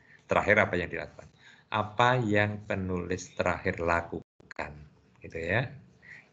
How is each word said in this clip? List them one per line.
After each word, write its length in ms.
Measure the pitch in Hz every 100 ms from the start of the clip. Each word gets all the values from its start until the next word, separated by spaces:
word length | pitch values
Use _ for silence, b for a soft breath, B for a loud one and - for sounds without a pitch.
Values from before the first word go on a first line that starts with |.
| b b -
Terakhir 320 | 87 90 107
apa 160 | 95 90
yang 140 | 82
dilakukan? 400 | 82 76 - - b b b _
Apa 480 | 110 104 - 123 127
yang 400 | 107 104 104 104 -
penulis 640 | 98 92 90 87 92 - -
terakhir 420 | 90 82 95 85
lakukan? 920 | 85 85 82 82 - _ - - 76 76 76 _ _ _
Gitu 160 | - 82
ya. 320 | 82 110 - - - _ B B B